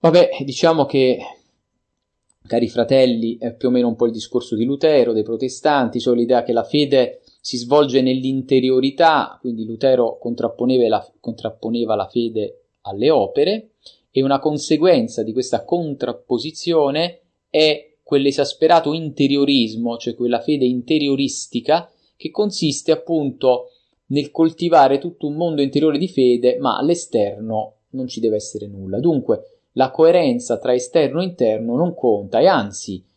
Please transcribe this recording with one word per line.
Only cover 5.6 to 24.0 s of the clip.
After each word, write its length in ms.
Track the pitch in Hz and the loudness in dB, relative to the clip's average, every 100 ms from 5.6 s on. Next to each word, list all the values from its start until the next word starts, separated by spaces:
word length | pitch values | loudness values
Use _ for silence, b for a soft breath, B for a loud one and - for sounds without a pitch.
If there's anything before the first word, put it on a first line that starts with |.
| 156 147 120 123 | 0 0 0 -2
cioè 160 | 123 120 | 0 0
l'idea 260 | 120 123 | 2 2
che 120 | 117 | 2
la 100 | 117 | -2
fede 560 | 107 147 143 135 120 - b b | 0 -2 2 2 2 -4 b b
si 160 | - 123 | -10 -10
svolge 420 | 120 147 143 127 | 2 2 4 2
nell'interiorità, 1400 | 127 131 131 135 131 135 127 131 135 139 165 151 110 - | 2 0 -2 -4 2 2 4 2 0 2 2 4 -2 -8
quindi 280 | 127 113 110 | -10 -8 -8
Lutero 500 | 113 135 127 117 - | -2 2 2 2 -2
contrapponeva 720 | 117 117 117 - 123 127 117 | -8 -4 -6 -2 0 2 2
la, 240 | 107 - _ | 0 -4 _
contrapponeva 760 | - 113 113 - 110 117 113 107 | -14 -8 -10 -8 -6 -4 -2 -2
la 100 | 95 | -2
fede 540 | - 117 110 104 - _ _ | -2 -2 -4 -6 -10 _ _
alle 280 | - 101 127 | -14 -2 2
opere, 600 | 151 101 - 151 220 - _ b b b | 2 2 0 0 -2 -8 _ b b b
e 120 | 135 | -2
una 160 | 135 139 | 0 0
conseguenza 840 | 156 151 - 151 175 160 113 - | 0 -4 -2 2 4 4 2 -4
di 120 | 110 | -6
questa 320 | 113 123 117 - | -4 -4 -4 -2
contrapposizione 1500 | 175 165 139 120 113 _ 123 143 156 - 165 143 143 175 175 _ _ _ | -4 -4 -6 -6 -8 _ -4 -4 -10 -2 2 2 0 -4 -6 _ _ _
è 460 | 156 156 147 - _ | 2 2 2 -6 _
quell'esasperato 920 | _ 143 139 135 139 - 160 170 156 | _ 0 2 0 -4 0 4 4 2
interiorismo, 1040 | 160 160 139 139 143 139 139 113 110 117 117 | -4 -6 0 0 2 2 2 2 -2 -6 -6
cioè 160 | - | -8
quella 260 | 117 120 120 | -4 -2 -2
fede 240 | - 151 | -2 0
interioristica, 1300 | 127 127 120 156 143 135 135 - - 123 117 160 170 b b b | 0 -2 -2 -2 0 -2 -2 -6 -8 -8 0 -2 -2 b b b
che 140 | - | -14
consiste 600 | - 208 190 160 139 - | -4 -4 -2 -4 -4 -2
appunto 800 | 156 - 165 143 127 131 123 B B B B | -2 0 -2 -2 -2 0 0 B B B B